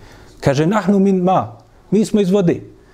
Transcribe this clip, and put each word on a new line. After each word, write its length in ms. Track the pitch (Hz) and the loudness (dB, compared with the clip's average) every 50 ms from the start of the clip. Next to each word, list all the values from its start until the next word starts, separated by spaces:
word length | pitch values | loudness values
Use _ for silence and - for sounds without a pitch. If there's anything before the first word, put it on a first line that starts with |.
| - - - - - - - - | -20 -20 -20 -20 -20 -20 -16 -4
Kaže, 260 | - 143 135 139 156 | -2 -2 0 0 0
"Nahnu 320 | 165 220 214 185 180 202 196 | 0 0 -2 0 0 2 2
min 220 | 190 202 190 185 | 2 2 2 0
ma", 400 | 180 185 185 156 113 110 - - - _ _ - - - | 0 0 0 0 -2 -4 -10 -20 -20 _ _ -20 -10 -2
"Mi 140 | - 214 220 | 0 0 0
smo 160 | - - 208 | 0 0 -2
iz 100 | 202 180 | 0 2
vode." 300 | 190 208 190 165 131 - - - - - - - | 0 0 2 0 0 -2 -6 -16 -20 -20 -20 -20